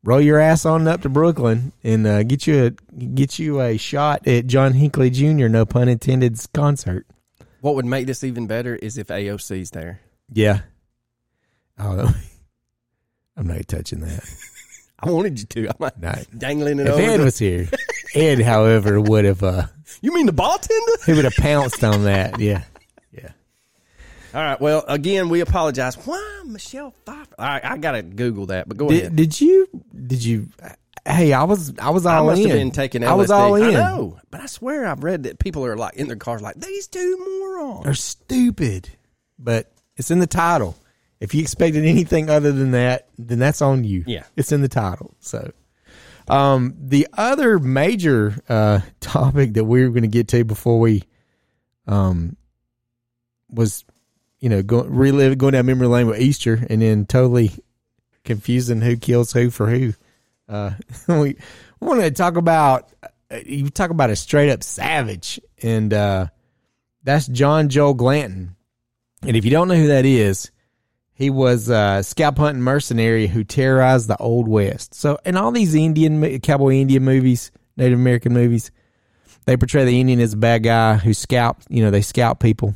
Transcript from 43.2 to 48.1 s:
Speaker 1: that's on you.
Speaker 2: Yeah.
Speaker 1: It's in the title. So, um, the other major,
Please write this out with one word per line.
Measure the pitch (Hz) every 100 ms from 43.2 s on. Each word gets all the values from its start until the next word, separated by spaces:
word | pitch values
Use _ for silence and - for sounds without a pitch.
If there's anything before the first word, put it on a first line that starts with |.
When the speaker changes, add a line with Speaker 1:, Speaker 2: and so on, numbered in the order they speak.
| 120 120
Speaker 1:
that's | 135 -
on | 139 135
you. | 110 95 82
Speaker 2:
Yeah. | 104 - -
Speaker 1:
It's | -
in | 147
the | 135
title. | 123 98 87 - _
So, | - - - _ _ _ _ - - - -
um, | 139 139 135 123 -
the | 135 139 156
other | - 226 277 254 196
major, | 131 131 165 226 165